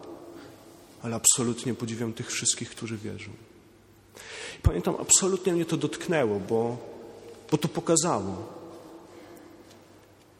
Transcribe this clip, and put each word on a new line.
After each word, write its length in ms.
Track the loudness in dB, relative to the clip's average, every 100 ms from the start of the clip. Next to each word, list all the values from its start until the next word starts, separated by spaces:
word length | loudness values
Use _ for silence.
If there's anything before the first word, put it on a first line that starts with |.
| -14 -16 -16 -18 -18 -20 -20 -20 -20 -10
Ale 140 | -6 4
absolutnie 580 | 6 6 4 0 -2
podziwiam 400 | -2 -4 -4 -4
tych 180 | -4 -6
wszystkich, 380 | -2 0 0 -4
którzy 280 | -8 -8 -6
wierzą. 340 | -8 -8 -12 -16 -20 -20 -20 -20 -20 -20 -20 -18 -14 -12 -12 0
I 20 |
pamiętam, 340 | 2 2 2 0
absolutnie 540 | 6 6 6 2 2
mnie 120 | 2 2
to 120 | 0
dotknęło, 640 | 0 -2 0 4 4 2
bo, 520 | 2 2 2 -2 -8 -14 -16 -16 -18 -18 -2
bo 60 | 0
to 100 | 2
pokazało 840 | -2 2 4 4 2 0 -4 -8 -12 -16 -16 -18 -18 -20 -20 -20 -20 -20 -20 -20 -20 -20 -20 -20 -20 -20 -20